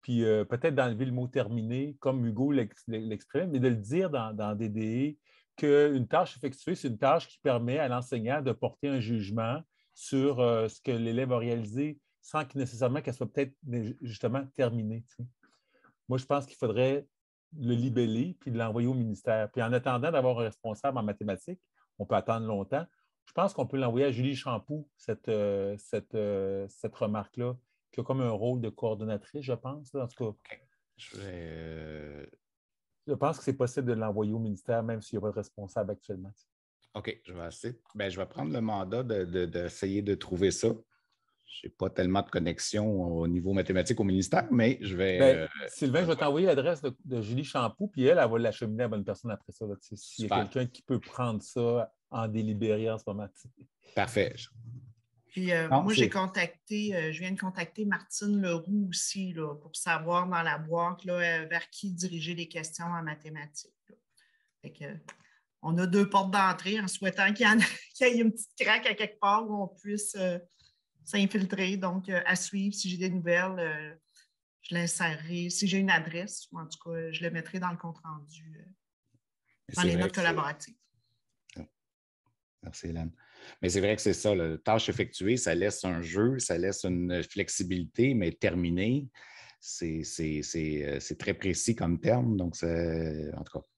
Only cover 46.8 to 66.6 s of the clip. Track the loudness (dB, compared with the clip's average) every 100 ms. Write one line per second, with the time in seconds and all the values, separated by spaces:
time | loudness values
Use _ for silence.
46.8 | -4 -6 -6 -4 -2 -2 -2 0 0 -2
47.8 | -4 4 6 8 6 4 0 0 -4 -2
48.8 | -2 -2 -4 -6 -6 -8 -12 -10 -8 -10
49.8 | -12 -16 -14 -8 0 0 0 -2 -4 -6
50.8 | -2 -2 -2 -4 -2 -2 -6 -2 2 2
51.8 | -2 _ _ -4 -2 0 0 0 2 2
52.8 | 2 -2 -4 -6 -8 -12 -20 _ -20 _
53.8 | -6 -2 2 4 2 0 -16 -18 -16 -16
54.8 | -18 -20 _ _ _ -4 2 2 6 4
55.8 | 6 6 6 4 0 0 -2 -4 -6 -4
56.8 | -2 0 -2 -4 -4 -4 -4 -4 -8 -4
57.8 | 0 0 -4 -4 0 2 2 -2 0 0
58.8 | 0 -2 -4 -4 -6 -4 -6 -8 -12 -8
59.8 | -2 -2 0 0 0 0 0 -4 -2 0
60.8 | 0 -4 -4 -2 0 0 -2 -6 -6 -10
61.8 | -8 -4 -6 -4 -6 -6 -8 -8 -10 -8
62.8 | -6 -4 -6 -8 -12 -12 -12 -16 -18 _
63.8 | _ -20 _ _ _ _ _ _ -20 -16
64.8 | -14 -14 -16 -20 _ _ _ _ 0 2
65.8 | 4 4 6 4 4 4 4 2